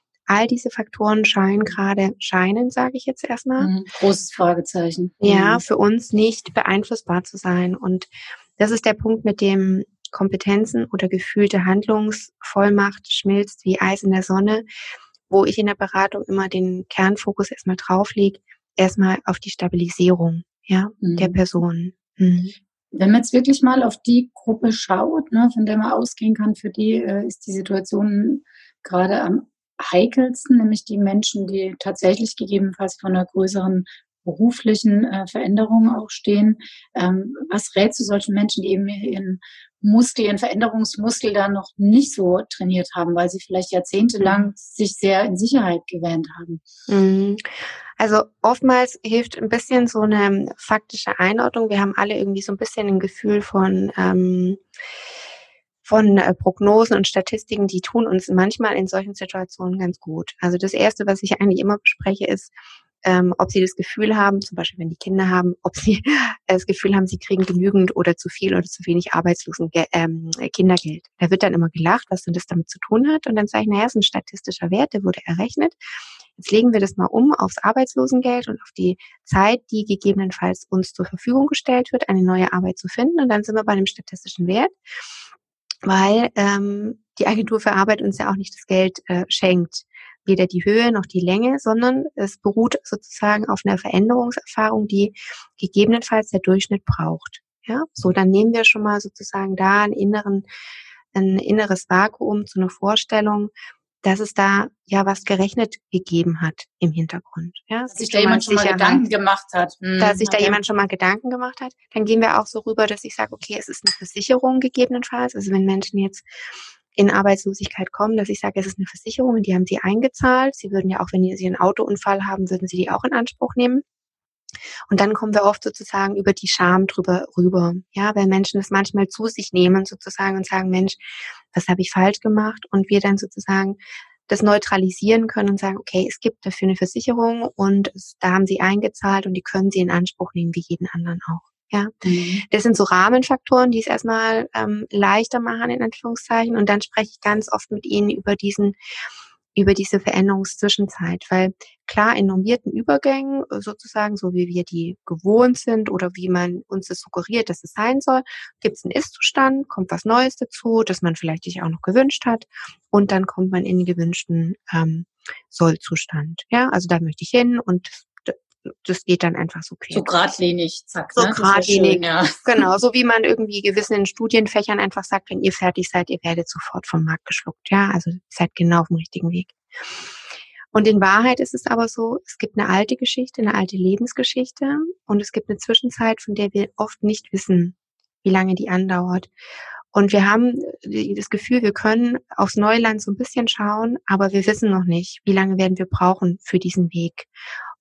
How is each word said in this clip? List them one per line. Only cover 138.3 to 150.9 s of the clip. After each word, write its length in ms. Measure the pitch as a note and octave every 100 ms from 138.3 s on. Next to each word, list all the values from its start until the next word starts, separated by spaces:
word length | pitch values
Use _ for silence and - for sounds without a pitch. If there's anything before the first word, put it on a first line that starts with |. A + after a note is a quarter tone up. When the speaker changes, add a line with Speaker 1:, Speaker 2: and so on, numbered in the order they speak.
Speaker 1:
haben 120 | F#3 F#3+
sie 120 | F#3+
eingezahlt 640 | F#3 G3+ G#3+ - G3+ G3 G3
und 80 |
die 80 | F#3
können 300 | - F#3+ G3
sie 80 | F#3+
in 120 | F3+
Anspruch 400 | F3 F3+ - F3+
nehmen 200 | F3 E3+ E3+
wie 100 | -
jeden 200 | F3 F#3
anderen 280 | E3+ E3+ E3+ -
auch." 180 | E3 - _ _
Ja. 180 | G#3 G#3 -
Speaker 2:
Mhm. 400 | F#3 F3 F3 F#3+ -
Speaker 1:
Das 120 | G#3+
sind 140 | A#3 G#3
so 60 | F#3+
Rahmenfaktoren, 840 | F#3 G3 B3+ B3+ C4 - B3+ B3+
die 80 | A3+
es 80 | A3
erstmal, 640 | - A3+ A3+ A3+ A3+ -
ähm, 320 | A3+ G#3+ G#3 A3
leichter 480 | G3+ G3 G#3 A3+ B3
machen, 280 | A#3 A3+ A#3+
in 120 | B3
Anführungszeichen. 720 | A3+ - A#3+ A#3 - A#3 A#3 A3+
Und 120 | G#3
dann 120 | G3+
spreche 300 | - - G#3
ich 80 | -
ganz 300 | G#3 G#3+ -
oft 200 | G#3+ -
mit 140 | G#3 -
ihnen 240 | G3+ G#3
über 260 | - G3+ G3+
diesen, 360 | G3+ G3 G3+ G3 - - - - - _ _ -
über 180 | G3
diese 260 | G3 G3 G3
Veränderungszwischenzeit, 1300 | - F#3 G3 G3 G3 - G#3 - G3+